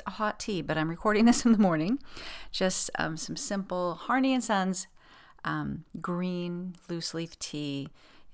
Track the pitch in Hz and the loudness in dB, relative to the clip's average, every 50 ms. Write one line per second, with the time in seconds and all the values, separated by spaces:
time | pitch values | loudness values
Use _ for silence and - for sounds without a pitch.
0 | - 202 196 - 214 214 - - - - 208 175 147 - 156 156 156 160 170 - | -8 -8 -4 -2 -2 -2 -2 -4 -4 -4 -2 -2 -2 -2 0 0 0 -2 -2 0
1 | - 214 208 214 226 233 240 - - 240 226 202 208 185 165 151 156 185 254 285 | 0 2 6 8 8 8 8 8 6 6 8 8 8 6 6 4 2 2 0 -2
2 | - - - - - - - - - - - - 190 185 185 - - - - - | -4 -10 -14 -12 -12 -12 -12 -12 -12 -10 -2 0 0 2 2 0 -2 -2 -2 -2
3 | 160 160 160 160 - - 165 - - - 208 196 190 - 185 180 180 175 165 - | -2 -2 -2 -6 -6 -8 -6 -8 -4 -4 -4 -4 -2 -2 -2 -2 -2 -2 -4 -4
4 | - - 254 262 262 269 262 254 240 - 214 196 185 190 185 185 - - - - | -2 0 2 4 4 4 2 2 2 2 2 2 2 0 0 -2 -6 -8 -14 -20
5 | - - - - - - - - - 156 156 151 147 143 139 - 156 _ - 165 | -20 -20 -20 -20 -20 -20 -20 -10 -6 -4 -4 -2 -2 -4 -6 -8 -10 _ -14 -10
6 | 165 - 175 175 180 180 180 175 175 175 175 175 180 180 175 - - - 170 170 | -6 -4 -4 -2 -2 -2 -2 -4 -4 -6 -6 -6 -8 -10 -12 -14 -10 -8 -6 -6
7 | 165 - - 165 170 165 - _ - - - 147 147 143 139 139 135 - - - | -6 -6 -6 -6 -8 -8 -8 _ -10 -8 -6 -6 -4 -4 -6 -6 -8 -10 -14 -20
8 | - - - - - - | -20 -20 -20 -20 -20 -18